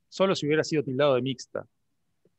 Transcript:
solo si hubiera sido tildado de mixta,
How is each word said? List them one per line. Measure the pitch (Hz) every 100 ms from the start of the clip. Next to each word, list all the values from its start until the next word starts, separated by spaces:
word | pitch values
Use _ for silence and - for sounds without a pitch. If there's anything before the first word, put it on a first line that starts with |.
| _
solo | - 190 175
si | 147
hubiera | 156
sido | - 156
tildado | 135 127 147 127
de |
mixta, | 127 123 - - - _ _ _ _ _ _